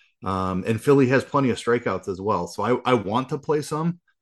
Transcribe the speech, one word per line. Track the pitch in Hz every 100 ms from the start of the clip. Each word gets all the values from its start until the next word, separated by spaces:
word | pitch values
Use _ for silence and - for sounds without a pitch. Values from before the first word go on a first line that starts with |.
| _ _ -
Um, | 95 92 92 110
and | 110
Philly | - 139 123
has | 131
plenty | 117 143 135
of | 101
strikeouts | - 117 117 95 101
as | 92
well. | 101 95 90
So | -
I, | 104 123 -
I | 127
want | 95 117 131
to | 147
play | - 151
some. | 143 151 165 175 _ _